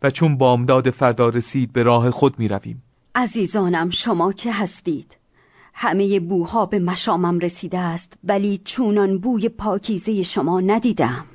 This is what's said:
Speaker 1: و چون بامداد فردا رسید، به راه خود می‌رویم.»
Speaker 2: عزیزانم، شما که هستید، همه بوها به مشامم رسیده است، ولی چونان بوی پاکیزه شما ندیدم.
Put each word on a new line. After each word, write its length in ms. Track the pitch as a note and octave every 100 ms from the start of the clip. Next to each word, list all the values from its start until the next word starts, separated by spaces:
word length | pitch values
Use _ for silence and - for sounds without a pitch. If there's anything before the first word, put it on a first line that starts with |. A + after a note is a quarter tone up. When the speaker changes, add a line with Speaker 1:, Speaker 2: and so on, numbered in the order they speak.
Speaker 1:
و 80 | C#3
چون 280 | C3 D#3+ C3+
بامداد 520 | B2+ B2 B2 C3 B2+
فردا 380 | - C3 A#2 A#2+
رسید، 440 | A#2 - C#3 A#2+
به 100 | B2
راه 280 | A#2+ A#2 B2
خود 280 | - C#3 C3+
می‌رویم.» 440 | G#2+ G2 A2 A#2 - _ _
Speaker 2:
عزیزانم، 760 | B3 B3 A#3 F#3 G#3+ F3+ F3 F3
شما 420 | E3+ A#3 F3 F3+
که 200 | G3 A#3+
هستید، 640 | G#3+ G3 - - D3 - _ _ _ _ _ _ -
همه 440 | E3 F#3 G3+ G3
بوها 460 | E3+ F#3 E3+ A3+ G3
به 120 | G#3
مشامم 600 | F3 F3+ - F3 F3 F3
رسیده 400 | F3 F3 E3+ F3+
است، 400 | F3 E3+ - -
ولی 360 | F3 G3+ G3+ G3+
چونان 540 | - - A3+ G#3 G3 F#3+
بوی 300 | A3 A3+ A3
پاکیزه 720 | A3+ G#3 G3 G3+ F#3+ - G#3
شما 380 | F3 - D#3+ F3+
ندیدم. 640 | F#3 A3 A#3 F#3+ B2+ B2 -